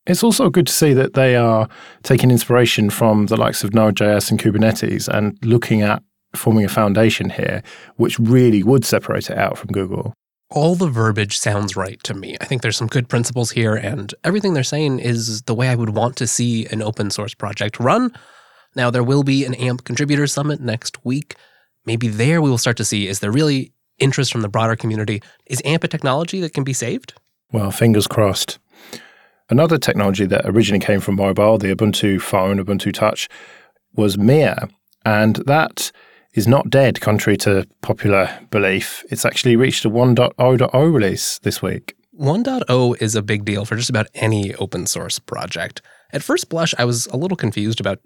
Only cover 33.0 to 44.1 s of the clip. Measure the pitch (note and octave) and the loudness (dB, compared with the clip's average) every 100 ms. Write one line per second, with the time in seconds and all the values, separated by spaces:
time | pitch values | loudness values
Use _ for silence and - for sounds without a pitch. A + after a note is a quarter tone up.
33 | G#2+ - - - - - _ _ _ - | 0 0 -8 -12 -20 -20 _ _ _ -2
34 | G#2+ G2+ G#2 D3+ C3 - G#2 _ _ _ | 0 2 4 4 2 -2 -8 _ _ _
35 | A#2 G#2 A2 G#2 C3 D3 D#3+ - - - | 0 2 2 2 0 0 0 -4 -10 -12
36 | _ _ _ - G#2 C#3 - C3+ C3 - | _ _ _ 0 2 2 4 4 4 2
37 | - G#2 - G2 - G2 F2 _ - B2 | 0 0 2 0 2 0 -2 _ -6 -2
38 | G#2 G2 F2 - - G#2+ G2 G2 - - | 2 2 0 -4 -4 0 0 0 -4 -10
39 | - A2+ - - C3 A#2 C3 - A2+ A2+ | -10 -4 -2 0 2 4 2 0 -2 2
40 | B2+ A#2+ B2 - B2+ B2+ B2+ B2+ D#3+ D3 | 4 4 2 2 2 4 2 2 2 2
41 | G2 F#2+ - - G2+ - F#2 F2+ - - | 0 -2 -6 -6 -6 -4 -4 -6 -10 -20
42 | _ G3 C#3 F#3 B3 B3+ - B2+ B2 A#2+ | _ -6 -2 0 -2 -4 0 2 2 0
43 | A2+ A2 G#2 G#2+ G#2 G2+ G#2 A2+ A#2 A#2 | -2 -2 -2 -2 -2 -4 -4 -4 -2 -2
44 | G#2+ | -4